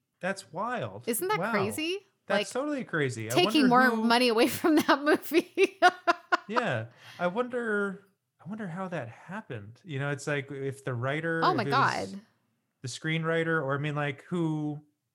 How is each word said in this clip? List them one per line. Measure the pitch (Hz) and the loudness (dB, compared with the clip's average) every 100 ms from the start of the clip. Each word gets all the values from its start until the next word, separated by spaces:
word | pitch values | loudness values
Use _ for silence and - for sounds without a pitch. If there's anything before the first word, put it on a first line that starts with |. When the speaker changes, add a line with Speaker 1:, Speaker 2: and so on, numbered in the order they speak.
| _ _ | _ _
Speaker 1:
That's | 180 190 - | -8 -8 -10
wild. | 160 226 240 117 98 170 | -8 -6 -4 -6 -6 -6
Speaker 2:
Isn't | 233 185 | -4 -2
that | 214 | -2
Speaker 1:
Wow. | 202 | 0
Speaker 2:
crazy? | 208 202 214 320 392 - _ - | 0 -2 -2 -4 -4 -8 _ -2
Speaker 1:
That's | 196 202 | -2 -2
Speaker 2:
Like, | 247 | -4
Speaker 1:
totally | 294 285 | -2 -4
crazy. | 214 165 139 113 107 | -2 0 0 -2 -2
I | |
Speaker 2:
taking | 196 359 226 254 | 2 4 4 6
Speaker 1:
wonder | |
Speaker 2:
more | 247 254 226 | 6 6 4
Speaker 1:
who | |
Speaker 2:
money | 226 240 247 | 4 4 4
away | 226 254 | 4 4
from | - 349 302 | 4 4 4
that | - 285 | 4 4
movie. | 294 330 - 320 - - 403 - | 4 2 2 0 0 2 0 4
<laughs> | 359 359 - 330 _ 349 - | 4 4 0 -2 _ -4 -2
Speaker 1:
Yeah. | 233 220 120 110 - - - | -2 0 -2 -4 -14 -18 -4
I | 180 | -2
wonder, | 196 247 240 233 208 202 185 _ _ _ _ | -2 -4 -4 -2 -2 -2 -6 _ _ _ _
I | 160 | -14
wonder | 214 202 | -10 -10
how | 170 185 | -8 -6
that | 170 113 | -6 -8
happened. | - - 196 - 117 101 117 | -12 -14 -12 -12 -12 -14 -18
You | 185 135 | -10 -6
know, | 143 | -4
it's | 143 - | -4 -4
like, | 143 135 | -4 -6
if | 143 139 127 | -8 -8 -6
the | - | -6
writer, | 120 131 151 165 165 | -4 -2 -2 -2 0
Speaker 2:
Oh | 233 | 0
my | 330 | 0
Speaker 1:
if | 190 | 0
it | |
was | 262 233 65 196 | 2 2 0 -6
Speaker 2:
God. | 196 - _ _ _ _ _ | -10 -18 _ _ _ _ _
Speaker 1:
the | 127 | -12
screenwriter, | - 156 160 160 165 165 160 | -6 -4 -2 0 0 0 0
or, | 135 139 | 0 -2
I | |
mean, | 151 | -2
like, | 147 147 143 - | -2 -4 -6 -6
who, | 180 165 156 151 147 - _ _ | -2 0 -2 -4 -6 -12 _ _